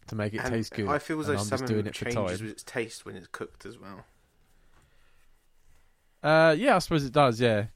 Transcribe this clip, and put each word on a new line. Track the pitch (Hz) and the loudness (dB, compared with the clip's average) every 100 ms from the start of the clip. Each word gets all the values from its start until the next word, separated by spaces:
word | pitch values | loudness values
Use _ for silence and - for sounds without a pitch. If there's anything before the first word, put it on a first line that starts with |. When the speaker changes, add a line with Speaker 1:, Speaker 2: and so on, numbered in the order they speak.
| - | -10
Speaker 1:
to | 110 | -4
make | 104 | -4
it | 107 | -2
Speaker 2:
And | 127 | -2
Speaker 1:
taste | 117 110 | -2 -4
good, | - 101 | -4 0
Speaker 2:
I | 147 | 0
feel | - 156 | -2 -4
as | 147 | -2
Speaker 1:
and | 143 | -2
Speaker 2:
though | |
Speaker 1:
I'm | 104 | 0
just | 131 | -2
Speaker 2:
salmon | 127 | 0
Speaker 1:
doing | 107 104 | -2 -2
it | - | -6
for | 120 | -4
Speaker 2:
changes | 120 95 92 | -2 -2 -4
Speaker 1:
time. | 107 | -8
Speaker 2:
with | |
its | - | -12
taste | - 127 113 - 104 | -10 -8 -8 -8 -16
when | - | -16
it's | - | -14
cooked | - - - - | -14 -14 -14 -18
as | 110 | -18
well. | 98 95 - _ _ _ _ _ _ _ _ _ _ _ _ _ _ _ _ _ _ _ _ _ | -18 -18 -20 _ _ _ _ _ _ _ _ _ _ _ _ _ _ _ _ _ _ _ _ _
Speaker 1:
Uh, | 147 160 165 156 | 2 6 6 4
yeah, | 262 190 | 4 4
I | |
suppose | - 165 139 | 4 0 2
it | |
does, | 147 139 113 | 4 4 4
yeah. | 120 107 107 | 2 2 0